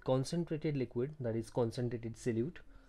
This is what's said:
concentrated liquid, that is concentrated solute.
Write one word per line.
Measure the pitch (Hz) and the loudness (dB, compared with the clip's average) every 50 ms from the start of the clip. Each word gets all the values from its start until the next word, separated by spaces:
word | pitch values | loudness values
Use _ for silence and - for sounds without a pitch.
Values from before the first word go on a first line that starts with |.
| - | 0
concentrated | - 131 131 131 - 170 175 165 - 160 151 160 160 147 | 2 2 2 2 2 0 0 0 0 -2 -2 0 0 0
liquid, | 135 127 123 - 120 127 151 151 - | 0 0 0 0 0 -2 -2 -2 -2
that | 123 117 110 | -2 0 0
is | 113 113 - | 0 -2 0
concentrated | - 131 120 113 - 127 123 120 123 110 117 113 113 | 2 2 2 2 2 0 -2 -2 -2 -2 -4 -6 -6
solute. | - - 127 113 113 117 165 - - - - - - - | -4 0 2 2 2 2 0 -2 -8 -12 -16 -18 -20 -20